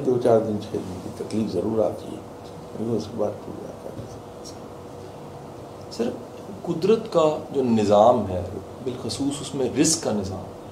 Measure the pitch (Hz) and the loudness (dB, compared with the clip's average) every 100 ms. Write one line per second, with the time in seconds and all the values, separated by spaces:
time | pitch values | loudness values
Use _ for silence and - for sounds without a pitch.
0 | 135 120 123 110 104 104 - - 92 90 | 6 4 6 6 6 0 -2 -6 -6 -8
1 | 87 - - 104 101 87 - 110 95 - | -8 -8 -4 0 0 0 2 2 2 0
2 | - - - - - - - - 113 110 | -8 -12 -12 -14 -14 -14 -12 -6 -2 -2
3 | 95 117 104 - - - - - - - | -2 -2 -2 -4 -10 -10 -10 -12 -12 -10
4 | - - - - - - - - - - | -10 -12 -14 -14 -14 -14 -14 -14 -14 -14
5 | - - - - - - - - - - | -14 -14 -14 -14 -14 -14 -14 -14 -10 -2
6 | 233 - - - - 202 180 165 190 226 | -2 -4 -10 -14 -12 -8 -4 2 4 4
7 | - 170 156 156 - 139 123 113 101 104 | 4 4 4 4 -2 0 4 4 6 8
8 | 113 113 98 87 87 90 - - 131 120 | 10 8 4 -2 -4 -8 -10 -8 -6 -6
9 | 117 - 139 143 - 143 123 110 160 - | -4 -2 -2 -2 -4 0 0 4 4 2
10 | 127 104 92 95 - - - | 0 0 -2 -6 -8 -12 -14